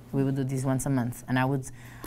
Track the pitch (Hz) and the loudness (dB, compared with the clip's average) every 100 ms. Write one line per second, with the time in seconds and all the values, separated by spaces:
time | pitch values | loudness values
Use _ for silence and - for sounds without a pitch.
0 | - 139 135 135 131 135 135 131 143 135 | -4 0 2 2 0 0 0 0 2 2
1 | 120 120 - 127 131 139 131 - - - | 0 -4 0 2 4 2 -2 -10 -14 -14